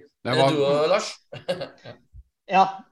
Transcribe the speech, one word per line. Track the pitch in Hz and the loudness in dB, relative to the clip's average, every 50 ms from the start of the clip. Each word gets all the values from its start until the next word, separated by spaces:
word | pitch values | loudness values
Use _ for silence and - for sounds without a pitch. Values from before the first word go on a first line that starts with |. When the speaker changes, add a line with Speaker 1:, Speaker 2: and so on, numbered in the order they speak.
| - _ _ _ | -18 _ _ _
Speaker 1:
Det | - 113 | -6 -4
Speaker 2:
Eh, | 127 135 | 0 2
Speaker 1:
var | 135 143 | 2 2
Speaker 2:
du | 156 143 139 | 2 2 0
og | 139 143 147 156 165 | 0 2 0 2 2
Lars? | 190 214 - - - - _ - | 0 0 -2 -4 -12 -16 _ -20
<laughs> | - - - - 180 180 - - - _ - 123 - - _ _ - - - _ _ _ _ 196 | -20 -14 -8 -8 -8 -8 -10 -16 -16 _ -20 -20 -20 -20 _ _ -20 -20 -20 _ _ _ _ 0
Speaker 3:
Ja, | 190 185 190 - - - - _ | 2 2 2 2 0 -10 -16 _